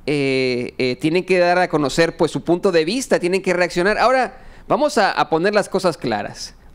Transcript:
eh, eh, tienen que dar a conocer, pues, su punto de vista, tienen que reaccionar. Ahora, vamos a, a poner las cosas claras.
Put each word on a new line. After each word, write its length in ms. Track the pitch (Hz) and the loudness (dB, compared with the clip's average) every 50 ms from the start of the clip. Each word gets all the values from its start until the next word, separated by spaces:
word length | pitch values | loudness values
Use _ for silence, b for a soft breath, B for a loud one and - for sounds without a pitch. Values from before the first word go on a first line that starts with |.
| - | -6
eh, 680 | - 151 143 139 139 131 131 131 127 127 120 123 - - | -4 -2 -2 0 0 0 0 0 0 -2 -2 -4 -6 -4
eh, 180 | - 165 170 - | -4 -2 -2 -2
tienen 300 | - - 156 160 185 180 | -2 -2 0 0 0 0
que 140 | - 190 180 | 0 2 2
dar 180 | 175 175 175 | 2 2 2
a 100 | 180 180 | 2 0
conocer, 480 | 165 - 151 147 131 - - 165 165 - | 0 0 -2 -2 -2 0 0 0 0 0
pues, 160 | - 170 143 | -2 -2 -2
su 120 | - 147 - | -2 -4 -2
punto 280 | - 170 175 - 196 | -2 0 0 0 2
de 140 | 175 165 156 | 4 4 4
vista, 340 | 160 220 269 254 - 196 160 | 4 2 -2 -2 0 0 0
tienen 220 | 160 175 180 190 | 2 0 0 0
que 120 | 180 185 175 | 0 0 0
reaccionar. 440 | 180 180 165 - 175 175 202 214 | 2 0 0 0 0 0 0 2
Ahora, 480 | - 190 240 262 262 247 - B B B B B B B | 2 2 2 2 2 0 -2 B B B B B B B
vamos 300 | - 160 220 302 294 - | -2 0 0 0 0 2
a, 140 | 240 196 180 | 2 2 2
a 180 | - - 151 - | 2 0 0 0
poner 240 | 160 160 170 208 208 | 0 0 0 2 0
las 140 | 214 185 | 0 0
cosas 300 | - - 190 - 180 156 | 0 -2 -2 -2 -2 -2
claras. 580 | - - 131 110 104 101 - - - - - - - - - - | -2 -4 -4 -4 -4 -4 -8 -12 -14 -16 -18 -18 -20 -20 -20 -4